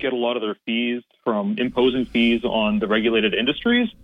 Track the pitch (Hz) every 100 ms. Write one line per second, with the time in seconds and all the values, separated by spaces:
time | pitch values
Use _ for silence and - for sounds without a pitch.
0 | 135 123 120 120 107 101 - 113 120 120
1 | - _ - 104 101 107 123 123 127 127
2 | 117 120 117 117 117 110 107 104 101 110
3 | 110 113 107 95 123 147 233 240 240 -